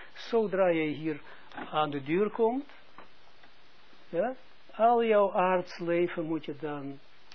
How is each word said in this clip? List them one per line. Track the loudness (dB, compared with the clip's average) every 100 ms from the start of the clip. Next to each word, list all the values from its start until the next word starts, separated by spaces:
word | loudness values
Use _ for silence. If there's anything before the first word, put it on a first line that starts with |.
| -14
zodra | -14 0 0 2 4 4
je | 4 2
hier | -2 -4 -6 -10 -16 -14 -12 -4
aan | 0 0
de | -2
deur | -2 0 0
komt, | 2 0 0 -6 -14 -18 -16 -16 -16 -18 -18 -18 -18 -18 -18 -18 -18 -4
ja, | -2 0 -4 -14 -18 -12 4
al | 6 6
jouw | 6 6 6
aards | 4 4 2 0 -4
leven | 0 2 2 -2 -4
moet | -4 -4
je | -8
dan | -6 -6 -8 -12 -16 -18 -18